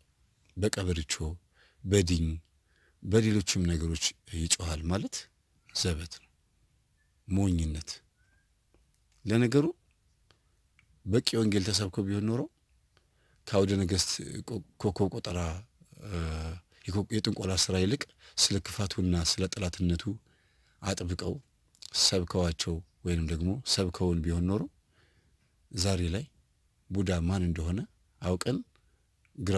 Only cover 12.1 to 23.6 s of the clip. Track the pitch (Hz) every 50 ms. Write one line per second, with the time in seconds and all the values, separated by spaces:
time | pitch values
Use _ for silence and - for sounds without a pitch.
12.1 | 101 101 101 110 113 123 151 330 _ _ _ _ _ _ _ _ _ _ _ _
13.1 | _ _ _ _ _ _ _ - - 98 98 98 101 98 98 85 95 90 - -
14.1 | - - - - - - - - 120 104 - - _ - - 107 98 - 104 95
15.1 | - 120 - 104 90 87 85 82 82 92 107 - _ _ - _ - - - 107
16.1 | 92 85 82 80 78 78 80 80 82 87 - _ _ - - - 90 104 95 -
17.1 | 110 107 - 113 101 - - 95 92 - - - 92 92 92 98 127 143 - -
18.1 | _ _ - - - - - - 101 98 - - - - 104 90 - - 92 90
19.1 | 87 85 85 - - - 92 90 - 107 95 87 - - 92 87 87 87 - 101
20.1 | 104 - _ _ _ _ _ _ _ _ _ _ _ _ - 98 98 - 95 87
21.1 | 90 - 95 92 - 143 - _ _ _ _ _ _ _ - - - - - -
22.1 | - 95 87 87 - 95 87 85 80 - - 90 82 80 - _ _ _ - 90
23.1 | 87 82 80 78 82 80 87 92 98 131